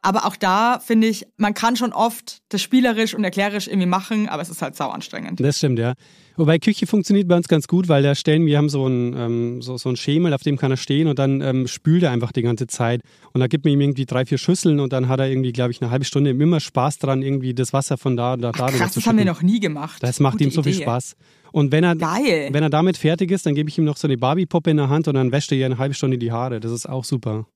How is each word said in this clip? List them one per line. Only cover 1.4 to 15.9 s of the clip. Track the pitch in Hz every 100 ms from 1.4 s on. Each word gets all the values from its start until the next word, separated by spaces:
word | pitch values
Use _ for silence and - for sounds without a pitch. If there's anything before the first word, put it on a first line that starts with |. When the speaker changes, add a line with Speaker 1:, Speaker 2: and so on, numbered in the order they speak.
| 208 202
Speaker 1:
kann | 226 240
schon | 240
oft | - 226 226 - - _
das | 202
spielerisch | - 254 247 220 226 -
und |
erklärerisch | 196 190 202 208 -
irgendwie | 202 180
machen, | 180 185 220 208
aber | 151
es | 165
ist | 165
halt | 147 151
sau | 135
anstrengend. | - - - - 180
Speaker 2:
Das | 139 143
stimmt, | 147 120
ja. | 117 127 - _ _ -
Wobei | 156 160
Küche | - 208 190
funktioniert | 214 185 202 180
bei | 175
uns | 175
ganz | 160 -
gut, | 175 185
weil | 147
da | 139
stellen, | 139 - 156 165
wir | 147
haben | 147
so | 143 131
ein, | 127 120 123
ähm, | 117 117 120 123
so, | 120 127
so | 135
ein | 123
Schemel, | - 147 175 139
auf |
dem | - 139
kann | 135
er | 131
stehen | - 139 160
und | 139
dann, | 135 135
ähm, | 139 131 127
spült | - - 170
er | 175
einfach | 120 117
die | -
ganze | 120 117 123
Zeit. | - 117 120 - _ _
Und | 127
da | 127
gibt | 151 147
man |
ihm | 143
irgendwie | 143 131 131
drei, | - 151
vier | 139
Schüsseln | - 185 175 147
und | 139
dann | 131 127
hat | 131
er | 135
irgendwie, | 135 131
glaub | 120 123
ich, | 120
eine |
halbe | 120